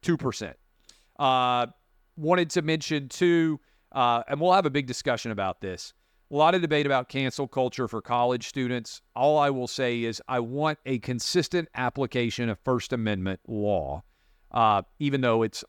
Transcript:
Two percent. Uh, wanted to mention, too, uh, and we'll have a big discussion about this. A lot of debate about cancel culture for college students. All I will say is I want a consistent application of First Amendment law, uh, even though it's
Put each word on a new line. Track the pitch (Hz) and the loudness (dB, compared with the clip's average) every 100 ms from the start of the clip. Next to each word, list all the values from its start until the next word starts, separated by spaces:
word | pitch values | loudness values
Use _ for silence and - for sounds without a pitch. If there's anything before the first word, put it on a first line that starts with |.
Two | - 165 | 0 -2
percent. | 135 113 98 67 _ _ _ - _ _ | -2 -6 -10 -14 _ _ _ -20 _ _
Uh, | 139 131 127 123 120 - _ _ _ - | 2 4 2 0 -2 -6 _ _ _ -8
wanted | 156 180 170 | 0 2 2
to | - | 0
mention, | 151 160 - 151 139 | 0 -2 -2 -4 -4
too, | - 175 170 160 151 _ _ _ | 0 4 4 2 -2 _ _ _
uh, | - 123 117 - | 0 2 2 -2
and | 143 | -2
we'll | 170 | 4
have | 185 165 | 4 4
a | |
big | 139 131 | 0 -4
discussion | 123 - 120 117 | -4 -2 -2 -4
about | 104 95 87 | -4 -4 -4
this. | 98 90 - _ _ _ _ | -8 -10 -12 _ _ _ _
A | 143 | 2
lot | 156 | 4
of | 185 | 4
debate | 170 151 | 2 0
about | 143 135 127 | 2 0 0
cancel | 131 135 - 135 | -2 -4 -2 -6
culture | - 127 - 120 | -2 -2 -2 -4
for | 113 | -4
college | - 120 120 123 113 | -2 2 2 0 -4
students. | - 123 123 113 - _ - | -4 -2 -4 -6 -16 _ 0
All | 139 151 | 4 4
I | 143 | 4
will | 135 123 | 0 -4
say | - 127 120 | -2 -2 0
is | 117 110 - | -2 -4 -4
I | 127 | -4
want | 117 135 156 151 | -2 -2 -2 -2
a | - 131 | -4 -4
consistent | - 123 - 180 156 180 160 | -2 -4 0 0 2 -2 -4
application | - 127 127 135 127 120 113 120 | -4 -4 -2 -2 0 -2 -2 -4
of | 101 | -4
First | - 123 - | 0 0 0
Amendment | 127 110 101 92 95 - | -2 0 0 -2 -6 -6
law, | 110 104 98 71 71 - _ _ _ _ | -4 0 0 -2 -8 -12 _ _ _ _
uh, | - 113 101 92 _ | 2 4 4 0 _
even | 147 139 | -2 0
though | 127 113 | 2 2
it's | 113 - | 2 -2